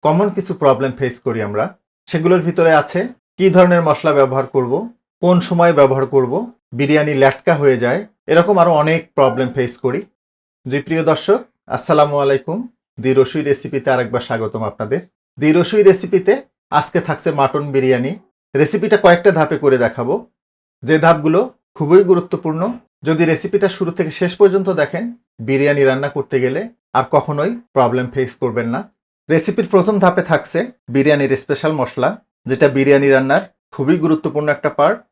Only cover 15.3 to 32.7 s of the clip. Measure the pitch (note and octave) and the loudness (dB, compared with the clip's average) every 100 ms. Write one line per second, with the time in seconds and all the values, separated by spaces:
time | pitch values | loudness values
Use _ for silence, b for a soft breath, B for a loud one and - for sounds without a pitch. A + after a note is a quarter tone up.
15.3 | - D3 E3 F3 G#3+ G3 F#3 F3+ F#3+ F#3 | -4 0 2 2 4 4 4 0 -2 0
16.3 | C4 - _ _ D3 D3+ F3 D#3+ D3 E3 | -2 -4 _ _ -4 -2 -4 -4 -6 -4
17.3 | C#3+ C3+ D3 D3 C3+ C3 B2 C3 F#3+ _ | -2 -2 -2 -2 -2 0 0 -2 -8 _
18.3 | _ _ C#3 D3+ G#3 G3+ G#3+ F3+ F3 G3 | _ _ -2 0 0 0 2 4 4 2
19.3 | E3 D3+ D3+ C#3+ C3 A#2 - A#2+ C#3 - | 2 0 0 2 2 0 -2 -4 -6 -8
20.3 | _ _ _ _ _ A#2+ D#3 E3 D#3+ D3+ | _ _ _ _ _ -2 2 4 2 2
21.3 | E3 B3 _ _ - D3+ F3+ F#3+ F3+ F3 | 0 -2 _ _ -8 4 4 6 2 0
22.3 | F#3 E3 D#3 G3 A#3+ _ _ D3 D#3 E3 | -8 -6 -6 -6 -8 _ _ -4 0 0
23.3 | D#3+ G3 G3+ G3 - E3+ E3+ D#3+ - F3+ | 0 -2 -2 -2 -4 -8 -4 -6 -4 -6
24.3 | F3+ G3+ F#3+ F#3+ E3 C#3+ E3+ A#3 A#3+ _ | 2 2 2 -2 -2 -2 -4 -8 -12 _
25.3 | _ A2+ C3+ C#3+ C#3+ C3+ C3 C#3+ D3 C3+ | _ -4 0 0 2 2 0 -4 -8 -4
26.3 | C3+ B2 C#3+ A3+ _ _ - B2+ D3 - | -2 -2 -4 -8 _ _ -4 0 -2 -2
27.3 | D3 D#3+ A#3 _ C3+ B2 B2+ B2+ C3+ B2+ | -4 -4 -6 _ 0 0 0 -4 -4 -6
28.3 | - B2+ A2+ A#2 B2+ G3+ _ _ _ - | -4 -6 -4 -4 -6 -10 _ _ _ -2
29.3 | D#3+ D#3+ F#3 F#3+ G3 F3+ G#3 F3+ F3+ - | -2 0 -4 0 0 2 2 2 0 0
30.3 | D3+ - E3 B3 - - B2 C#3 C#3+ C3+ | -2 -2 -6 -6 -12 -4 0 2 2 0
31.3 | C3+ - C#3+ D#3 D#3 B2 - C3 A3 _ | -2 -4 -4 -4 -4 -6 -2 -4 -4 _
32.3 | _ - C3 C#3+ | _ -6 0 2